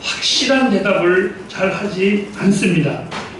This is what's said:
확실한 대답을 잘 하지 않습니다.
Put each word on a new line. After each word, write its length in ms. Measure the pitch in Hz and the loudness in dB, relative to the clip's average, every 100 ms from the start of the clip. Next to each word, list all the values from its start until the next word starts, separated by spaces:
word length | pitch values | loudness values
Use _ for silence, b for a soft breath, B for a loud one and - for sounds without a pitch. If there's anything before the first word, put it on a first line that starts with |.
확실한 680 | - - - - 262 269 247 | -8 -4 -2 0 2 2 4
대답을 640 | 196 202 180 175 185 202 - - | 2 2 2 4 4 2 -4 -12
잘 240 | - 190 | -4 -2
하지 560 | 175 208 180 202 208 - - | -2 -4 0 2 0 -2 -2
않습니다. 680 | 190 - 185 160 139 - - - - | 0 2 2 2 0 -2 -8 -10 -10